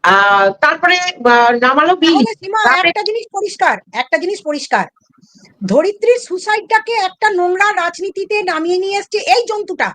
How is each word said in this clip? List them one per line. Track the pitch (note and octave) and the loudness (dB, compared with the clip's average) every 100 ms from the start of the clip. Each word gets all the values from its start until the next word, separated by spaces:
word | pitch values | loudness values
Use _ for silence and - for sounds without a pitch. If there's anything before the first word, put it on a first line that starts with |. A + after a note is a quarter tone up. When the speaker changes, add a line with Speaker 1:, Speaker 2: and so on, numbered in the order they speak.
Speaker 1:
আহ, | F3 G3 G3+ G3+ G3 G3 | 4 4 4 4 2 2
তারপরে, | D4+ D#4+ F4+ F4+ | 0 2 0 0
আহ, | F4+ F4+ B3 A#3+ A#3+ A#3+ | -2 0 4 6 4 2
নামালো | B3 C#4 D#4+ | 2 2 2
বিল। | F#4 E4 | 2 2
Speaker 2:
তাহলে | D#4+ A4+ | 2 2
সীমা, | G#4+ F#4+ G#4+ | -4 -6 0
Speaker 1:
তারপরে | G4+ C#4+ E4+ | 2 2 0
Speaker 2:
একটা | G#4 | -4
জিনিস | G4+ A4+ - | -6 -6 -8
পরিষ্কার, | G4 G4+ - F4 C4+ _ | -8 -8 -2 -2 -2 _
একটা | A3+ - D#4+ | -8 -4 -2
জিনিস | F4 G4+ | -2 -6
পরিষ্কার, | D4+ D4 - A3 D#3+ _ _ _ _ _ _ _ | -6 -8 -2 -2 -2 _ _ _ _ _ _ _
ধরিত্রীর | F#3+ B3 F4+ G4+ A4+ B4 | 0 2 0 0 0 0
সুসাইডটাকে | - F4+ G#4 G#4+ - A4 G#4+ | -2 -8 -4 -4 0 -2 0
একটা | A4+ F#4 - G#4+ | -4 -4 -2 -2
নোংরা | F#4 F4+ F#4 G4+ | 0 0 0 0
রাজনীতিতে | F#4+ F4 E4 G4 - G4 G#4 | 0 -4 -6 -10 -8 -4 -4
নামিয়ে | F#4 D#4+ E4 F4+ | -2 -4 -2 -2
নিয়ে | G4 G4+ | -2 -6
এসছে | F#4+ G#4 | -4 -6
এই | - G#4 A#4+ | 0 0 0
জন্তুটা | G#4+ G#4 F4+ G3+ | -6 -6 -6 -6